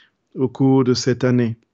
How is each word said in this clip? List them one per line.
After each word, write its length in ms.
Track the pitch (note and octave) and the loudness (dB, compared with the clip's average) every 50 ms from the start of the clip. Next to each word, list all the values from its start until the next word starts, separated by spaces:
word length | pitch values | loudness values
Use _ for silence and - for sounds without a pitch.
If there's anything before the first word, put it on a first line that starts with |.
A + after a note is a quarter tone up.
| _ _ _ _ _ _ - | _ _ _ _ _ _ -6
au 120 | F3+ C3 | -6 -6
cours 380 | B2+ - - C3+ C3+ C3 C3+ B2+ | -4 -2 0 0 2 2 2 2
de 80 | B2 B2 | 2 0
cette 320 | A#2+ - C3 A#2+ A#2 C3+ | -2 0 -4 -2 0 0
année. 320 | B2+ B2 B2 A#2+ A2+ A#2 _ _ _ | 0 0 0 0 -2 -4 _ _ _